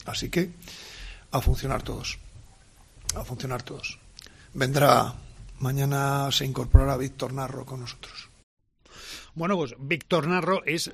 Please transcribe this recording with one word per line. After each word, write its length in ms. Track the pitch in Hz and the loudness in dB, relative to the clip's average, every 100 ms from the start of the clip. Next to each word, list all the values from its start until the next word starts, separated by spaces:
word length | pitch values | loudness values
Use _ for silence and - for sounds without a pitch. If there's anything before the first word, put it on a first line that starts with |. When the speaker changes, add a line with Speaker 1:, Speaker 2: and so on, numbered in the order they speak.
| - | -8
Speaker 1:
así 240 | - 123 | -6 -2
que 220 | 175 180 - - - - - - - - | -2 -2 -6 -18 -18 -18 -16 -16 -18 -4
a 100 | 139 | 2
funcionar 420 | - 131 135 120 | 4 2 0 -2
todos, 360 | - - - - - - - - - - - - - - | -4 -8 -8 -10 -14 -20 -20 -20 -20 -20 -20 -12 -8 -8
a 80 | |
funcionar 400 | - 127 131 123 | -8 -8 -4 -6
todos. 360 | - 120 - - - - - - - | -6 -10 -10 -12 -20 -20 -20 -20 -14
Vendrá, 600 | - 131 139 139 123 113 - - - - - | -2 0 6 8 8 4 -4 -16 -18 -18 -4
mañana 720 | 131 139 139 139 139 139 139 | -2 0 0 2 0 0 0
se 140 | - 135 | 0 -2
incorporará 520 | 131 120 135 135 127 | -4 8 10 10 2
Víctor 360 | 135 - 127 | -2 -4 -6
Narro 320 | 135 131 123 127 | -6 -8 -8 -10
con 160 | 131 | -10
nosotros. 480 | 120 - - - - - _ _ _ _ _ - - - - 156 | -12 -14 -18 -18 -20 -20 _ _ _ _ _ -20 -16 -16 -14 -6
Speaker 2:
Bueno, 200 | 165 196 | -2 0
pues 200 | 139 123 | -2 -6
Víctor 500 | 139 156 - 170 147 | -4 -4 0 0 2
Narro 360 | 180 165 190 - | 0 2 0 0
es 240 | 160 - | -2 -2